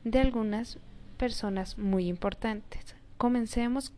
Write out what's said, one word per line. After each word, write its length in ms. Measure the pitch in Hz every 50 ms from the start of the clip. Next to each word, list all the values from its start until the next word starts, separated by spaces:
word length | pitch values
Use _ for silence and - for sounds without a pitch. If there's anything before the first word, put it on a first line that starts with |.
| -
de 140 | 226 220 262
algunas 580 | 269 262 240 226 220 214 208 220 247 - - - - - - - - - -
personas 600 | - 247 240 - - 220 202 190 190 190 - -
muy 300 | - 208 190 190 185 180
importantes. 880 | 175 180 175 - 202 - - - 220 214 214 - - - - - - - - - - -
Comencemos 760 | - 247 240 247 240 226 220 - 240 233 240 247 269 262 - -